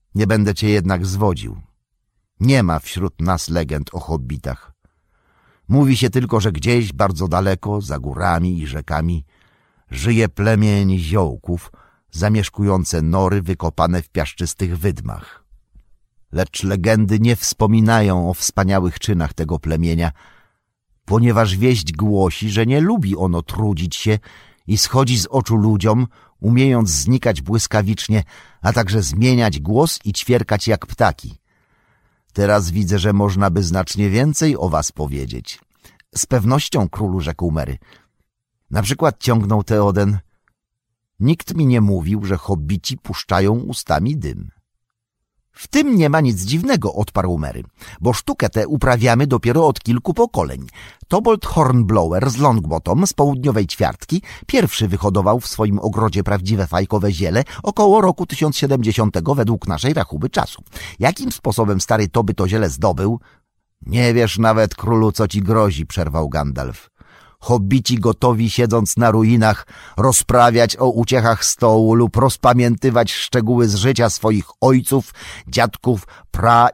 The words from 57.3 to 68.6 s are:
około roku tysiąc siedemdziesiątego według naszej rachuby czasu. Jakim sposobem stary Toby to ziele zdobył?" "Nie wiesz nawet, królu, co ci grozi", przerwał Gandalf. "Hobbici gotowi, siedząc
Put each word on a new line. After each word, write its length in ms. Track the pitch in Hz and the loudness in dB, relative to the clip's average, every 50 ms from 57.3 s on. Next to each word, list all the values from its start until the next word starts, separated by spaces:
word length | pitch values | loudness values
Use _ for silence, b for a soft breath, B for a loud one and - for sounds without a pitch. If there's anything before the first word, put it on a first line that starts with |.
| 87 117 139 B B B B | 0 0 -2 B B B B
około 380 | 208 202 - 208 202 196 220 | -6 0 2 4 6 6 6
roku 260 | 202 185 165 - 180 | 4 2 0 -2 -6
tysiąc 300 | - - - 156 151 139 | -8 -4 -2 -2 -2 0
siedemdziesiątego 800 | - - 131 135 131 113 110 107 - 110 104 - 92 82 127 143 | 0 0 0 0 0 0 0 0 2 0 0 0 -2 -2 0 0
według 340 | 139 113 104 117 92 - - | 0 0 0 0 -2 -4 -6
naszej 260 | 90 76 - 127 160 | -6 -2 -2 0 0
rachuby 360 | 151 98 - - 73 92 - | 0 -2 -4 -6 -6 -6 -2
czasu. 320 | - - 123 - - - - - B B B B B B | -2 -2 -4 -4 -8 -16 -20 -20 B B B B B B
Jakim 340 | - 139 196 - 277 247 - | -2 -2 -2 -2 -6 -8 -8
sposobem 480 | - - 139 104 - 113 101 101 92 | -4 -4 -4 -2 0 0 0 0 -2
stary 280 | - - 113 110 107 87 | 0 -2 0 0 0 0
Toby 260 | - 120 110 98 95 | 0 0 0 0 -2
to 140 | - 98 92 | -2 -2 -2
ziele 220 | 104 110 107 85 | 0 0 -2 -2
zdobył?" 500 | 67 65 76 101 87 65 95 104 117 123 b b b b b _ _ _ _ _ _ _ - | -2 -2 -2 -2 0 0 -2 -2 -2 -4 b b b b b _ _ _ _ _ _ _ -10
"Nie 280 | 58 87 120 123 120 117 | -4 0 2 2 2 4
wiesz 240 | 120 117 107 - 95 | 2 2 0 0 0
nawet, 360 | 113 113 110 110 110 104 - | 2 2 4 2 2 0 -2
królu, 380 | - - 104 117 110 110 107 98 | -6 -2 0 2 2 2 2 2
co 160 | - 110 98 | 0 -2 -2
ci 140 | - 104 98 | 0 -2 -2
grozi", 440 | 87 110 110 107 101 85 69 80 | 0 2 2 2 2 0 -4 -6
przerwał 420 | - - 95 85 76 69 80 78 71 | -6 -6 -6 -6 -4 -2 -4 -4 -2
Gandalf. 640 | 65 78 73 71 65 60 67 64 58 - - _ b b b b b b b b b b - | -4 -4 -4 -4 -4 -6 -8 -8 -10 -14 -18 _ b b b b b b b b b b -2
"Hobbici 560 | - 120 120 98 95 117 135 107 - 123 113 | 0 0 0 2 2 0 0 2 0 -2 0
gotowi, 520 | 101 113 - - - 123 120 107 117 110 | 0 0 0 2 2 2 2 2 0 0
siedząc 460 | - - | 0 0